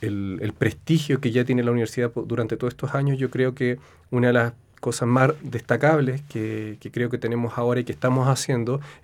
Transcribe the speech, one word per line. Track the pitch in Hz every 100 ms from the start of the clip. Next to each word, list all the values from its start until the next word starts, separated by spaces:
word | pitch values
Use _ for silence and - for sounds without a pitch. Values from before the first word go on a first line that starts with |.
el, | 110 101 98 92
el | 107
prestigio | - 110 - - 160 151 135
que | 123
ya | 120 123
tiene | 123
la | 120
universidad | 120 110 - 120
po-, | 117
durante | 110 117 113 113
todos | 123
estos | - 131
años, | 139 139 135
yo | 127
creo | 127 127
que | 123 123 123 - - -
una | 123 123
de |
las | 120 117 - _ -
cosas | 123 - 120
más | 127 131 -
destacables | 131 117 - 120 143 156 131 139 -
que, | 113 110 107 107 104
que | -
creo | 120 120
que | 120
tenemos | 113 120 117 123
ahora | 120 123
y |
que | 123
estamos | - 127 131 131
haciendo | 131 - 123 117 139 - -